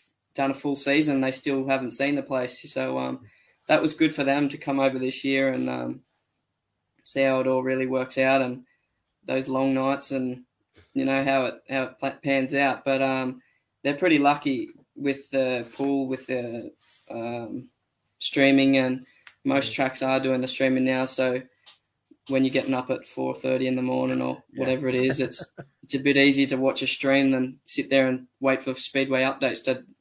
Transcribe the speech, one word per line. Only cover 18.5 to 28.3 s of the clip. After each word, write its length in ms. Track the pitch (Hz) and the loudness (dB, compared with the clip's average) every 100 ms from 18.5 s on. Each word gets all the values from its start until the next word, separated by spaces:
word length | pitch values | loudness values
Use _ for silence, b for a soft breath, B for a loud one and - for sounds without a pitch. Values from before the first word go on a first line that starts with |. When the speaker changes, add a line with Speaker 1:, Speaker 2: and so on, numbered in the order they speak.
| 135 135 135 | 6 6 4
Speaker 1:
and 280 | 127 131 B B B B | 2 -2 B B B B
most 280 | 135 135 131 | 0 2 2
Speaker 2:
Mm. 40 | - | 0
Speaker 1:
tracks 260 | 131 - | -2 0
are 160 | 131 135 | 0 0
doing 220 | 131 127 | 2 0
the 60 | 131 | -2
streaming 360 | - 131 131 131 | 0 2 2 2
now. 200 | 131 131 | 0 0
So 360 | - 131 127 - B B - _ _ _ _ - | 0 0 -2 -6 B B -20 _ _ _ _ -2
when 160 | 135 | 2
you're 80 | 135 | 2
getting 220 | 131 131 | 2 0
up 160 | 127 127 | -2 -2
at 160 | 131 - | -8 -8
four 280 | - 131 | -6 -6
thirty 340 | 131 131 131 131 | -4 -2 0 0
in 80 | 127 | -2
the 40 | |
morning 400 | 127 127 131 131 | -2 -2 -2 -2
or 220 | 127 127 _ | -4 -6 _
Speaker 3:
Yeah. 80 | - | -6
Speaker 1:
whatever 300 | 131 127 131 | -2 -2 0
it 60 | 127 | 0
is, 260 | 131 139 | 0 0
it's, 320 | 131 - - - - | -2 -4 -8 -12 -20
Speaker 2:
<laughs> 160 | _ | _
Speaker 1:
it's 100 | - 131 | -6 0
a 40 | |
bit 180 | 139 135 | 2 6
easier 300 | 139 135 135 | 6 4 2
to 100 | 131 | 2
watch 240 | 131 131 | 0 0
a 60 | 131 | -4
stream 440 | - 135 135 135 | -2 2 4 4
than 260 | 131 127 - - | 2 0 -6 -6
sit 240 | - - | -4 2
there 180 | 135 131 | 2 2
and 200 | 127 - | 0 -8